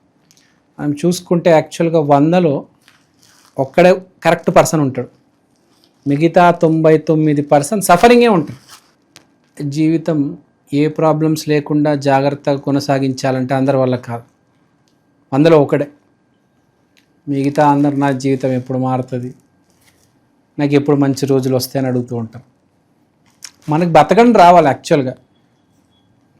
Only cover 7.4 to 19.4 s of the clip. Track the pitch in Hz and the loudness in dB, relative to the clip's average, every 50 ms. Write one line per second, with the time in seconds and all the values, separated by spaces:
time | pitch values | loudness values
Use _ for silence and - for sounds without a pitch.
7.4 | 143 - 156 147 143 - 220 202 - - 175 175 - 233 240 240 240 233 208 170 | 0 0 0 0 0 -2 -4 -4 0 2 2 4 6 6 6 4 4 2 2 0
8.4 | 143 - 127 - _ _ - - _ _ _ _ _ _ _ _ _ _ _ _ | -2 -4 -10 -18 _ _ -20 -20 _ _ _ _ _ _ _ _ _ _ _ _
9.4 | _ _ _ - 147 143 135 156 156 156 165 160 160 - 160 151 139 151 175 - | _ _ _ -12 -10 -8 -4 -2 -2 0 -2 -2 -2 -4 -4 -4 -4 -6 -8 -14
10.4 | _ _ _ _ _ _ - 143 147 156 151 - 160 156 151 151 160 156 156 151 | _ _ _ _ _ _ -4 -2 -2 -2 -2 -2 0 0 0 0 0 -2 -2 -4
11.4 | - 151 151 147 143 - 151 151 147 151 147 139 131 139 135 139 139 143 139 - | -4 -4 -4 -4 -2 -2 -2 -2 0 0 -2 -2 0 0 0 0 0 -2 -4 -4
12.4 | - 151 143 139 - 143 139 143 143 - 139 135 139 135 127 131 - 135 131 131 | -4 -4 -4 -4 -4 -4 -4 -4 -2 -2 -4 -2 -2 -4 -6 -4 -4 -4 -4 -4
13.4 | 127 127 139 135 131 143 139 131 131 127 123 120 - 120 120 117 - _ _ _ | -4 -4 -2 -2 -2 0 0 0 0 -2 -4 -6 -8 -10 -14 -14 -14 _ _ _
14.4 | _ _ _ _ _ _ _ _ _ _ _ _ _ _ _ _ _ _ 135 135 | _ _ _ _ _ _ _ _ _ _ _ _ _ _ _ _ _ _ -2 0
15.4 | 156 165 165 151 143 143 156 139 - - - _ _ _ _ _ _ _ _ _ | 2 4 4 4 4 2 -2 -4 -4 -6 -12 _ _ _ _ _ _ _ _ _
16.4 | _ _ _ _ _ _ _ _ _ _ _ _ _ _ _ _ _ 143 143 139 | _ _ _ _ _ _ _ _ _ _ _ _ _ _ _ _ _ -8 -6 -4
17.4 | 135 143 143 156 151 143 143 143 143 147 139 135 143 139 135 127 131 139 135 131 | -4 -2 0 0 2 2 2 2 0 -2 -2 -2 -2 -4 -4 -4 -4 -4 -4 -2
18.4 | 139 131 131 123 127 - 131 127 131 127 127 127 127 - 131 123 123 127 123 _ | -4 -4 -4 -4 -6 -6 -6 -6 -4 -4 -4 -6 -6 -8 -10 -10 -10 -12 -14 _